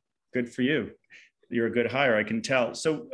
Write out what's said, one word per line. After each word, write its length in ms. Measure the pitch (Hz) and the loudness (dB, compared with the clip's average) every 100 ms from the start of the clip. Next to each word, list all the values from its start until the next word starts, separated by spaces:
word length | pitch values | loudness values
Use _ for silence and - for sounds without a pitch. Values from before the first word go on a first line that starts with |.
| _ _ _ | _ _ _
Good 200 | 127 120 | -4 -4
for 100 | - | 0
you. 280 | 127 151 92 - _ - - _ - | 0 0 -2 -10 _ -20 -20 _ -6
You're 160 | 117 113 | -2 0
a 60 | |
good 180 | 120 117 | 0 0
hire, 260 | 131 135 107 | 2 2 4
I 80 | |
can 160 | 107 113 | 2 -2
tell. 340 | 110 131 110 | 0 0 0
So, 340 | - 160 151 120 | -2 -2 -2 -2